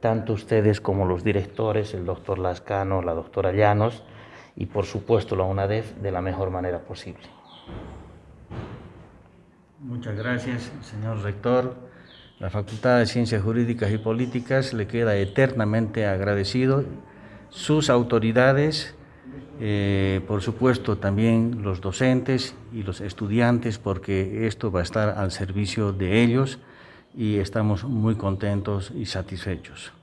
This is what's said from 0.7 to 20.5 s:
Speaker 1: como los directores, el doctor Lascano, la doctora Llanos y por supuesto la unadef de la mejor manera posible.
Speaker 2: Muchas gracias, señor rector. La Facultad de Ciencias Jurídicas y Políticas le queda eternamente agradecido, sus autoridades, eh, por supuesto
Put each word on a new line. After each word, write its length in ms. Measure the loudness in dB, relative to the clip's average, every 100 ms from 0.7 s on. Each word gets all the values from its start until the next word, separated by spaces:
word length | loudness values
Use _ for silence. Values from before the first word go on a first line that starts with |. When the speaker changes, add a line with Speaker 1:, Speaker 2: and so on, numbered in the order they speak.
| 4
Speaker 1:
como 240 | 2 2 2
los 180 | 2
directores, 680 | 2 2 0 -2 0 0 -2
el 100 | -4
doctor 340 | -6 -6 -4 -2
Lascano, 640 | -2 -4 -2 -2 0 0
la 140 | 0
doctora 380 | -4 -4 0 0
Llanos 500 | 4 4 4 2 -2 -16 -20 -20 -20 -20 -10
y 100 | -6
por 180 | -4
supuesto 520 | -2 -4 2 2 2 0
la 80 |
unadef 500 | 0 0 0 0 -4 -6
de 80 | -4
la 100 | -2
mejor 300 | -2 -2 -2
manera 300 | -2 -4 -4
posible. 420 | -6 -14 -12 -16 -18 -20 -20 -20 -16 -14 -14 -16 -20 -20 -20 -20 -16 -12 -12 -14 -18 -20 -20 -20 -20 -20 _ _ _ _
Speaker 2:
Muchas 360 | -10 -8 -6 -6
gracias, 520 | -2 -2 -2 -6 -8 -14
señor 400 | -14 -8 -4 -4
rector. 680 | -4 -4 2 2 2 -6 -16 -20 -20 -20 -20 _
La 100 | -6
Facultad 520 | -4 -4 -2 4 4
de 60 | 4
Ciencias 360 | 2 0 0
Jurídicas 480 | 0 0 0 0 0
y 60 | 0
Políticas 720 | 0 -2 -2 -4 0 0 0
le 140 | -2 -2
queda 280 | 0 2 2
eternamente 880 | 2 4 2 4 2 2 0 0 0
agradecido, 800 | 2 2 0 0 2 4 2 0 -8 -16 -20 -20 -20 -20
sus 400 | -14 2 2 6
autoridades, 1040 | 4 4 2 4 4 6 6 2 0 -6 -14 -20 -20 -18 -16 -16 -8
eh, 600 | -2 0 2 2 2 0 0
por 140 | -2
supuesto 560 | -2